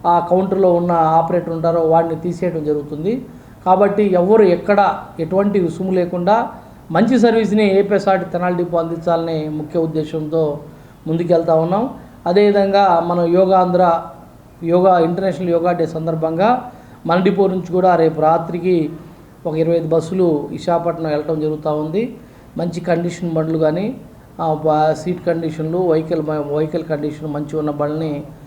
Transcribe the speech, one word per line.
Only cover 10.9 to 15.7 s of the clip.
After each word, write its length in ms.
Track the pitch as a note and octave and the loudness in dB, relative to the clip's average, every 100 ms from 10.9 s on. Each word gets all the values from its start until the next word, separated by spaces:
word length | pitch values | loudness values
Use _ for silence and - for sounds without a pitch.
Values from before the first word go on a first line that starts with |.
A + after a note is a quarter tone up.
| - D#3+ | -14 -4
ముందుకెళ్తా 480 | E3 E3+ E3 E3 | -4 2 2 4
ఉన్నాం. 340 | D#3+ E3 G3 C4 - - - F3 | 2 2 -2 -2 -8 -20 -10 0
అదేవిధంగా 720 | F#3+ G#3 G3+ G3 G3 G3 E3+ | 4 4 4 2 4 4 2
మనం 200 | F3 F3 | 2 0
యోగాంధ్ర, 760 | E3+ F3+ F#3 F#3+ F#3 F3+ F3+ E3 - - - - - - | 2 4 4 4 4 2 2 2 -4 -18 -20 -20 -20 -10
యోగా, 360 | E3 F3 F#3+ F3+ | 0 4 6 4
ఇంటర్నేషనల్ 500 | E3 F3 F#3+ F3 F3+ | 2 0 -2 -2 -2
యోగా 220 | E3+ F3 | 0 0